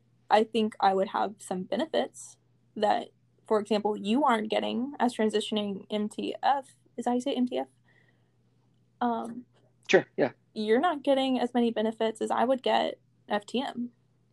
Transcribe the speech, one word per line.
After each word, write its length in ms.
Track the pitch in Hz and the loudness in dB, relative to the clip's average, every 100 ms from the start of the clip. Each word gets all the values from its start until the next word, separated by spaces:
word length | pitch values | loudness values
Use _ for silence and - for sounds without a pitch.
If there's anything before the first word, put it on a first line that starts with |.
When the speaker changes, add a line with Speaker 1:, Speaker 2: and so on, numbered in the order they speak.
| _ _ - | _ _ 2
Speaker 1:
I 140 | 208 | 2
think 320 | 220 226 220 - | 4 0 0 2
I 140 | 196 | 2
would 160 | 190 202 | 2 0
have 260 | 214 202 220 | -2 -4 -6
some 240 | - 185 | -8 -8
benefits 720 | 185 - 320 - 262 - - - _ _ _ - | -4 -4 -2 -2 -2 -8 -20 -20 _ _ _ -2
that, 340 | 208 208 - _ _ _ - | 0 0 -2 _ _ _ -2
for 120 | 214 | 0
example, 380 | 208 208 208 208 | 2 0 0 -2
you 260 | 196 240 | 0 2
aren't 260 | 294 226 220 | 4 2 0
getting 440 | 214 214 214 262 285 | -2 -2 -4 -4 -2
as 160 | 247 240 | -2 2
transitioning 720 | 214 214 214 214 202 190 - | 0 0 -2 -4 -4 -8 -6
M 160 | 208 208 | -4 -4
T 280 | - 202 - | -6 -8 -2
F. 340 | - 277 262 - _ - | 0 0 -2 -20 _ -6
Is 80 | 247 | -2
that 60 | |
how 40 | 247 | -2
you 60 | |
say 100 | 262 | -2
it, 60 | 254 | -2
M 100 | 247 | -2
T 100 | 262 | -2
F? 100 | 269 _ _ _ _ _ _ _ _ _ _ _ _ - | -6 _ _ _ _ _ _ _ _ _ _ _ _ -4
Um, 440 | 240 226 233 233 - _ _ _ - | -2 -2 -6 -12 -16 _ _ _ 4
Speaker 2:
Sure, 180 | 185 160 - | 4 4 -2
yeah. 140 | 135 - _ | -2 -4 _
Speaker 1:
you're 260 | 220 214 226 | -6 2 4
not 240 | 359 302 | 4 0
getting 360 | 277 262 262 254 | 2 2 2 0
as 140 | 240 | 0
many 180 | 247 240 | 0 0
benefits 500 | 220 220 226 220 226 | 0 -2 0 -2 -2
as 100 | 220 | -2
I 140 | 226 233 | 0 0
would 180 | 262 | 0
get 360 | 214 226 80 - _ _ - | 2 2 0 -4 _ _ -4
F 180 | 208 - | -4 -2
T 160 | 233 | -4
M, 280 | 285 - 240 _ _ _ _ | -4 -6 -10 _ _ _ _